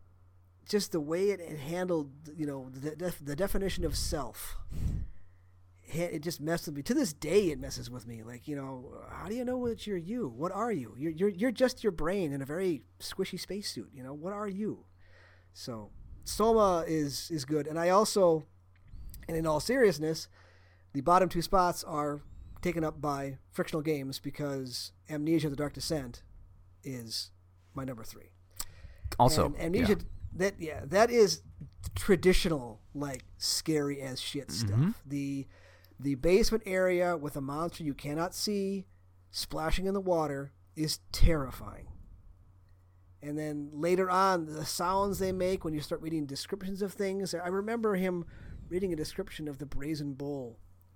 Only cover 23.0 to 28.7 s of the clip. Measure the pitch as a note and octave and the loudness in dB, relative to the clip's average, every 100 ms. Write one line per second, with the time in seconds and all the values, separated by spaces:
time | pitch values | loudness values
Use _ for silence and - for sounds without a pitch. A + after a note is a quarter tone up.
23 | D3 C#3 C#3 C3+ - - E3+ D#3+ D3+ D3+ | -4 -2 -6 -10 -10 -4 -2 -2 0 -2
24 | C3+ C3 C#3+ - D3 C3+ B2+ A#2+ - - | -2 -6 -8 -6 -4 -4 -6 -8 -10 -14
25 | - D3+ D#3 E3 D3 C#3 C#3+ C#3 - D#3+ | -8 -4 2 2 2 -2 -4 -4 -4 -4
26 | B2+ - - - - - - - D3 B2+ | -4 -12 -18 -20 -20 -20 -20 -16 -10 -10
27 | A2+ - - - _ - _ - C4 A#3 | -8 -8 -10 -14 _ -20 _ -10 -8 -8
28 | G3+ - - - - - - | -12 -14 -20 -20 -20 -12 -12